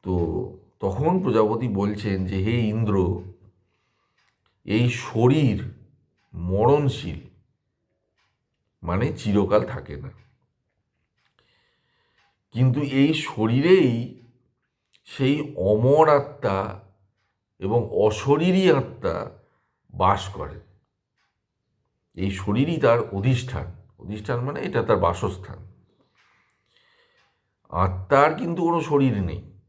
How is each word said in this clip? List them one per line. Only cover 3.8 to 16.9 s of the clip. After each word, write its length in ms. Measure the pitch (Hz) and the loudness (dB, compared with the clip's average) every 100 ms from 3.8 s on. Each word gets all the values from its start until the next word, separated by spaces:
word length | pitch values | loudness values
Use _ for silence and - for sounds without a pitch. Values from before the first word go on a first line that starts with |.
| _ _ _ _ _ _ _ _ | _ _ _ _ _ _ _ _
এই 260 | - 107 123 | -4 0 0
শরীর 840 | - - 113 123 156 139 92 - - - _ _ _ _ | -2 -6 2 4 4 2 0 -6 -14 -20 _ _ _ _
মরণশীল, 880 | 85 87 95 117 147 139 - 85 78 - _ _ _ _ _ _ _ _ _ _ _ _ _ _ _ | -10 -4 2 4 4 2 -2 -8 -10 -14 _ _ _ _ _ _ _ _ _ _ _ _ _ _ _
মানে 340 | 82 92 123 - | -4 -2 -2 -4
চিরকাল 500 | 107 101 98 104 - | 0 0 2 2 0
থাকে 300 | - - 71 | -8 -12 -14
না, 140 | 67 - _ _ _ _ _ _ _ _ _ _ _ _ _ _ _ _ _ _ _ _ _ _ _ | -14 -18 _ _ _ _ _ _ _ _ _ _ _ _ _ _ _ _ _ _ _ _ _ _ _
কিন্তু 280 | 110 131 127 | 0 2 2
এই 340 | 143 135 143 | -2 2 2
শরীরেই 1000 | 156 - - 113 123 160 190 139 117 123 - - _ _ _ _ _ _ _ | 2 -4 -2 0 2 6 6 6 0 -6 -14 -20 _ _ _ _ _ _ _
সেই 500 | - - 135 147 151 - | -20 -2 0 0 -4 -4
অমর 520 | 92 107 123 147 156 | 0 2 4 6 6
আত্মা 720 | 143 139 - 117 95 104 98 - | 4 2 -6 -2 -2 -4 -10 -18